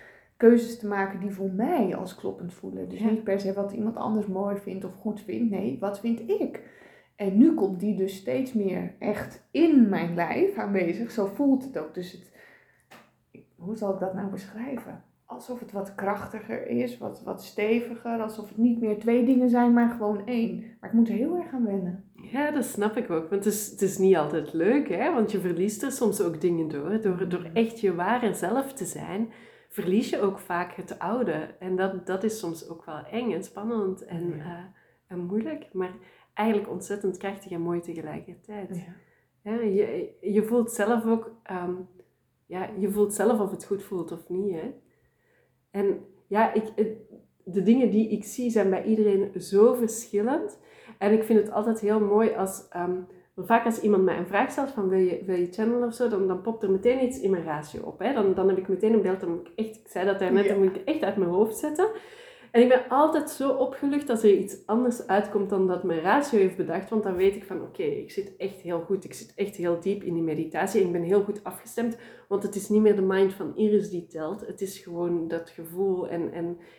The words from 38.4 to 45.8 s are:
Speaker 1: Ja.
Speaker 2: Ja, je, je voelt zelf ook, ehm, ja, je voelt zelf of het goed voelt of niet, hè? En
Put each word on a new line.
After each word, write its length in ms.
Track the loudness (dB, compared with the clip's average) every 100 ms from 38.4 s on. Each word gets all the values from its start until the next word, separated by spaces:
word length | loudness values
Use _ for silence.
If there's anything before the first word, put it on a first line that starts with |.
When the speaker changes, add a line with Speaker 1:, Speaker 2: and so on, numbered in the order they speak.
| -14 -12 -10 -10 -12
Speaker 1:
Ja. 80 | -16 _ _ _ _ -6
Speaker 2:
Ja, 100 | -2
je, 520 | 2 2 0 -2 -8 -8
je 220 | 0 0
voelt 280 | 2 2 0
zelf 340 | 0 0 2 2
ook, 260 | 0 -2 -16
ehm, 300 | -10 -6 -6 -6 -10 -20 _ _ _ _ -12
ja, 240 | -8 -8 -2
je 120 | 0
voelt 220 | 2 2
zelf 260 | 2 2 2
of 120 | 0
het 140 | -4 -6
goed 180 | -6
voelt 280 | -6 -8 -8
of 180 | -10 -6
niet, 240 | -4 -2
hè? 200 | -4 -6 -12 _ _ _ _ _ _ _ _ _
En 280 | -2